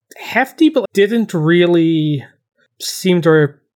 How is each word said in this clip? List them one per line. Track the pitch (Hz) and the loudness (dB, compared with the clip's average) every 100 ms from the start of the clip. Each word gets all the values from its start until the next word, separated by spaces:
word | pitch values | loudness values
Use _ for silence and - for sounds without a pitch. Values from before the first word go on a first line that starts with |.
| _ - | _ -20
hefty, | - 226 262 - 311 | -6 -4 -4 0 0
but | 311 196 | 0 -2
didn't | 196 202 233 214 | 0 0 0 -4
really | 170 156 175 175 170 165 160 151 143 - _ _ _ _ _ | -2 2 2 2 2 0 0 -2 -4 -8 _ _ _ _ _
seem | - - 185 180 | -14 -6 -2 0
to | 160 156 147 - _ | 2 2 0 -4 _